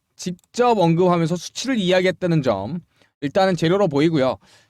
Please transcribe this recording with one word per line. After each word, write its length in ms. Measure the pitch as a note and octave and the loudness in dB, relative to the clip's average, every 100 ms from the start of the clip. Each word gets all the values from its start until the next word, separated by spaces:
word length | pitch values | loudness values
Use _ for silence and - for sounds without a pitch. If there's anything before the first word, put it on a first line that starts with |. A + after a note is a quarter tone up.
| _ - | _ -14
직접 640 | F3+ F3 _ - B3 A3 | -12 -12 _ 0 2 4
언급하면서 560 | E3+ E3 F#3 F3 D#3+ | 2 4 2 2 0
수치를 420 | F3 - - A#3+ A#3+ | -4 -10 -8 -4 -2
이야기했다는 680 | F3 F#3 F#3 - F3+ D#3+ | 0 2 0 0 -2 0
점, 380 | B2+ G2 G#2 E3+ - _ _ _ | 0 -2 -4 -10 -14 _ _ _
일단은 360 | C#3+ G3 F#3+ F3+ | -4 0 0 0
재료로 320 | E3 G3 F#3+ | 0 0 0
보이고요. 480 | C#3 E3 D#3 C3 G#2 _ _ _ | 2 2 2 -2 -4 _ _ _